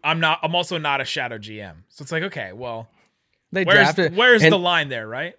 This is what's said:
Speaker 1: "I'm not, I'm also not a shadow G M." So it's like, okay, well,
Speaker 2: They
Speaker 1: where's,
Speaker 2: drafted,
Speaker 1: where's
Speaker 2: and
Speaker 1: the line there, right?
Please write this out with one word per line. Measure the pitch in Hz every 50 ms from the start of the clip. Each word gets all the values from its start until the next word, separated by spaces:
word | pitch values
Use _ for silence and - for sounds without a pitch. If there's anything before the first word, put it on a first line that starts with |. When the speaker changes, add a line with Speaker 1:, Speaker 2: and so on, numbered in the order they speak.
| -
Speaker 1:
"I'm | 151 160 165
not, | 165 156 160 165
I'm | - 160 170
also | 175 175 - 180 160
not | 151 147 139 135
a | 131
shadow | - - 151 127 120 117 110
G | 104 107 107 107
M." | 101 92 80 82 98 _
So | _ -
it's | 147 -
like, | 165 160 175
okay, | 196 - 151 107 92
well, | 92 117 127 120 113 113 113 - _ _ _ _ _ _ _ _ _ _ _ _
Speaker 2:
They | - 190 185
Speaker 1:
where's, | 175 196 -
Speaker 2:
drafted, | 139 147 160 190 180 147 170
Speaker 1:
where's | 202 240 254 240 214
Speaker 2:
and | 156 160
Speaker 1:
the | 202 185
line | 175 175 175 165 147 139
there, | 127 117 110 110
right? | 113 131 156 175 -